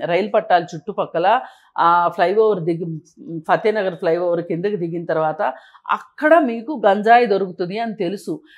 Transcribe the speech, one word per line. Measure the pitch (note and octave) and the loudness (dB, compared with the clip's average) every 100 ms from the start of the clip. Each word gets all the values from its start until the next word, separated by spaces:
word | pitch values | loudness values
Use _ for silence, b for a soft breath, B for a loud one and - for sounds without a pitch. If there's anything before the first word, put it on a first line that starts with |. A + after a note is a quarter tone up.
| D#3 | -2
రైలు | F3 G#3 | -2 0
పట్టాల | A3 A3 F3+ E3 D#3+ | -2 2 0 0 -8
చుట్టుపక్కల | - G3+ D#3+ E3 F#3 B3 C4 B B - | -8 -6 -4 0 2 0 -2 B B 0
ఆ | E3+ F3 F3 | 2 2 2
ఫ్లైఓవర్ | E3+ F3 G#3 A3 F#3+ | 0 2 4 2 2
దిగి, | E3 E3 E3+ D#3+ - _ - E3 | -2 -4 -6 -10 -14 _ -14 -10
ఫతేనగర్ | D#3+ E3+ G#3+ G#3+ F#3+ E3 | -2 0 0 0 -2 -2
ఫ్లైఓవర్ | E3+ F3 F3+ E3+ | 0 0 0 -2
కిందకి | E3 E3+ G3+ G#3 | -4 -4 -4 -4
దిగిన | E3+ E3+ E3+ | -4 -6 -4
తర్వాత | D#3+ D#3 D#3 A#3 b b b - | -2 -2 -2 -4 b b b -6
అక్కడ | G#3+ - - D4+ E4+ | -6 -6 -4 4 4
మీకు | C4 A#3 A3+ C#4 G3+ | 4 -2 -6 -2 2
గంజాయి | G3+ G#3 A#3+ A#3+ | 2 6 6 6
దొరుకుతుంది | G3 F#3+ E3+ F3 G#3 | 0 -2 -4 -6 -6
అని | A#3 | -6
తెలుసు. | F#3+ F3 G3+ - D3+ b | -4 -6 -6 -8 -12 b